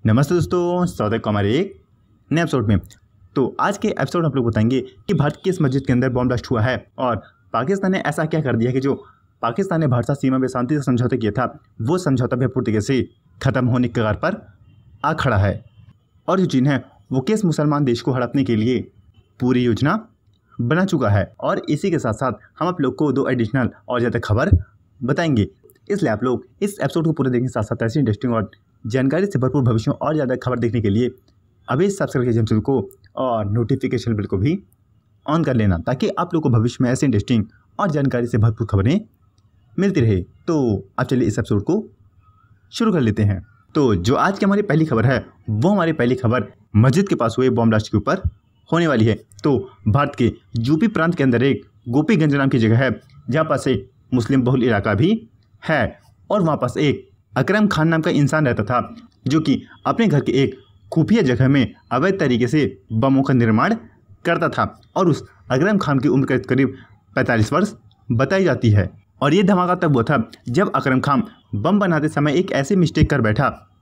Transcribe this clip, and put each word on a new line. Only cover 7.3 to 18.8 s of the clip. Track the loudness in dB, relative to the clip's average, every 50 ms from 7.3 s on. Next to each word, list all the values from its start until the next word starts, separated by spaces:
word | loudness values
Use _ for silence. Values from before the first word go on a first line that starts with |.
| _ _ _ _
पाकिस्तान | -4 -4 -2 -2 -2 -2 -2 -2
ने | -2 -2
ऐसा | -2 -4 -2 -2 -4
क्या | -2 -2 -2
कर | 0 0 0
दिया | 0 0 0
कि | -2 -2
जो | -2 -2 -2 -4 -6 -20 _ _ _ _ _ _
पाकिस्तान | -4 -4 -2 -2 -4 -2 -2 0
ने | 0
भारत | 0 0 0 0
साथ | -2 -4
सीमा | -2 0 0 0 0
में | -2 -2
शांति | -2 -4 -2 -2 -2
से | -2
समझौता | 0 0 0 0 0 0 -2
किया | 0 -2 -2
था, | 0 0 -2 -2 -6 -12 _ _ _ -8
वो | -4 -2 -2 -2
समझौता | 0 0 0 0 0 -2 -2
भी | -2 -2
पूरी | -2 -2 -2 -2
तरीके | 0 0 -2
से | 0 0 -2 -2 -2 -4 _ _ _ _ _ -4
ख़त्म | -2 -2 0 0 0
होने | 0 2 0 0 0
के | 0 -2
कगार | 0 0 -2
पर | -2 -2 -4 -4 -6 -12 -20 _ _ -20 -20 -20 _ _ -20 -14 -6 -4
आ | -4
खड़ा | -2 0 0 0 2
है। | 2 0 0 -2 -4 -12 -20 _ -20 -20 -20 -20 _ _ _ _ _ _ -2
और | 0 0
जो | 0
चीन | 0 0 0 2
है, | 2 0 -2 -4 -8 -20 _ _ _
वो | -4 -2
किस | 0 0 -2 0 0
मुसलमान | -2 0 0 0 0 0 0 0
देश | 0 -2 -2
को | -2 -2
हड़पने | -2 -2 -4 -2 -2 -2 0
के | 0 0
लिए | 0 0 0 -2 -2